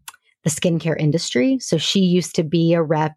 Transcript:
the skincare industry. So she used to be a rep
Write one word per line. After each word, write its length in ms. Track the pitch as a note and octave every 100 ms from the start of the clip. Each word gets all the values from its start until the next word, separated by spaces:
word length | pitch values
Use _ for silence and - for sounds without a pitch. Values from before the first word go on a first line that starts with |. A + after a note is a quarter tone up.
| - - _ _
the 60 | -
skincare 500 | - F3+ E3+ E3 D3+
industry. 600 | D#3 D#3 - A#3+ C4 C4+
So 180 | - E3
she 220 | - G3+
used 360 | F#3+ F3+ E3+ -
to 80 |
be 300 | D#3+ E3+ E3
a 80 | E3+
rep 320 | D#3 D#3 D#3